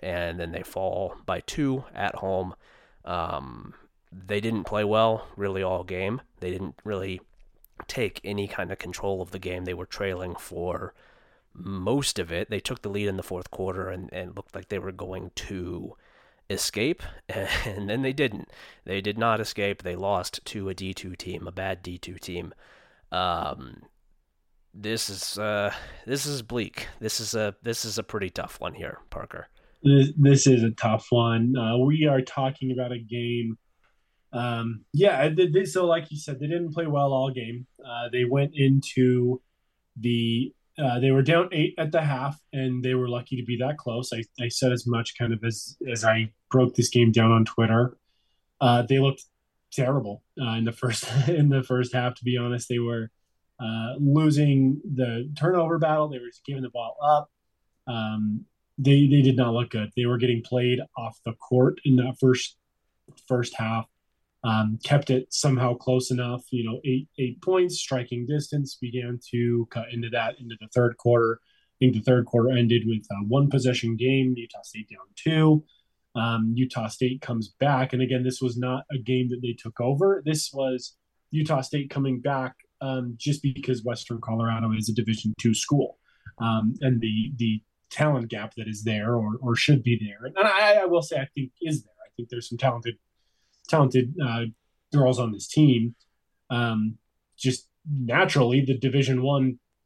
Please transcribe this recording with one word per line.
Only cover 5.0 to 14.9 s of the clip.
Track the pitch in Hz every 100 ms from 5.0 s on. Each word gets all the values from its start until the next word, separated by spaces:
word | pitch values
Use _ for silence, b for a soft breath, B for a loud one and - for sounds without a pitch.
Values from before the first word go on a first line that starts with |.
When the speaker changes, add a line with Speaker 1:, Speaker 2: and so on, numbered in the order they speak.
| 113 110 - -
Speaker 1:
really | 101 95
all | 92 92 92
game. | 90 95 127 - _
They | 90
didn't | 92 95 -
really | 107 98 95 90 - _ - _ _ - -
take | - 104 -
any | - 101 101
kind | - 87
of | 95
control | 87 90 101 95
of | 90
the | 95
game. | 92 90 90
They |
were | 87 90
trailing | - 98 90 90 87
for | - 87 87 - 90 - b b b b b
most | - 92 95 95 139 135 -
of | 85
it. | 85 -
They | 101
took | - 127
the | 104
lead | 101 101
in | 95
the |
fourth | - 90 90
quarter | - 95 92 92
and, | 92 92
and | 92 90 98
looked | - 87
like | 90
they | 98
were | 95